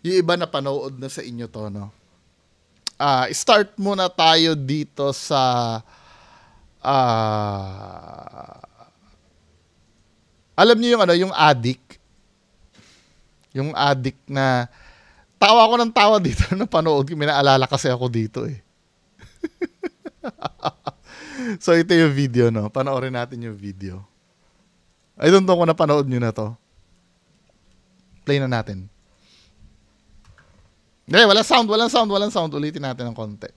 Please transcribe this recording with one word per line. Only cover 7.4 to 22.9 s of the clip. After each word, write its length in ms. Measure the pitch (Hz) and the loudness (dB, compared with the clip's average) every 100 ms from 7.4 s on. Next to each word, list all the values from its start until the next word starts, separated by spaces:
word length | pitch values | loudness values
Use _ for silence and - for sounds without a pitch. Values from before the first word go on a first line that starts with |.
| 104 101 95 95 98 87 82 - - - - - - _ _ _ _ _ _ _ _ _ _ _ _ _ _ _ _ _ _ - | -4 -6 -10 -14 -16 -18 -20 -20 -18 -20 -20 -20 -20 _ _ _ _ _ _ _ _ _ _ _ _ _ _ _ _ _ _ 2
alam 160 | 208 226 | 4 6
niyo 160 | 240 | 4
yung 100 | 240 185 | 2 4
ano, 40 | 175 | 2
yung 160 | 190 | 0
addict. 640 | - 151 131 117 127 _ - _ _ _ _ _ _ _ _ _ _ _ _ _ _ _ 131 | 2 2 4 -2 -6 _ -20 _ _ _ _ _ _ _ _ _ _ _ _ _ _ _ -8
Yung 160 | 143 | -6
addict 480 | - 143 135 131 - - | -2 0 0 -4 -8 -8
na, 400 | 139 135 127 120 _ - _ _ _ _ _ | -2 0 0 -4 _ -20 _ _ _ _ _
tawa 240 | 196 233 220 | 4 6 6
ko 80 | 240 | 4
ng 80 | 233 | 0
tawa 320 | 226 208 214 | 4 4 4
dito 240 | 165 113 - | 0 -2 -2
<laughs> 60 | 185 | -2
nung 100 | 233 | -2
panood 400 | 165 160 143 139 | 0 2 0 0
ko. 80 | 160 | -4
May 80 | 147 | 0
naalala 400 | 143 139 135 131 | 2 4 4 2
kasi 240 | 139 143 | -2 -2
ako 160 | 123 127 | -2 -2
dito 340 | 117 110 127 165 | -4 -6 -6 -10
eh. 160 | 120 | -10
<laughs> 80 | _ _ _ _ _ _ - _ 320 _ 359 _ 359 _ - _ 285 _ - - - _ - _ _ - - 277 247 190 | _ _ _ _ _ _ -20 _ -14 _ -12 _ -14 _ -20 _ -16 _ -14 -10 -12 _ -16 _ _ -20 -18 -10 -8 -6
So, 160 | - | 2
ito 160 | 170 165 170 | 2 4 4
yung 160 | 160 | 4
video, 400 | 139 139 120 117 | 2 0 2 2
no? 160 | 113 104 | 0 -4
Panoorin 480 | 135 135 | -4 -4